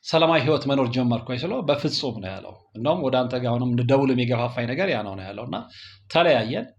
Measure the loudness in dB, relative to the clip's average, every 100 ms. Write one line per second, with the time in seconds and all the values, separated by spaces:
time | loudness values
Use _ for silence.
0 | 2 2 4 4 2 0 2 0 0 2
1 | 0 0 -2 -6 -4 -4 0 0 0 -2
2 | -6 -6 -10 -12 -14 -20 _ -6 -2 0
3 | 2 0 0 -2 -2 0 0 0 4 4
4 | 4 2 2 0 -2 -4 -4 -2 -2 -2
5 | -4 -8 -10 -10 -8 -8 -10 -18 -20 -20
6 | _ 2 4 4 2 -4 -8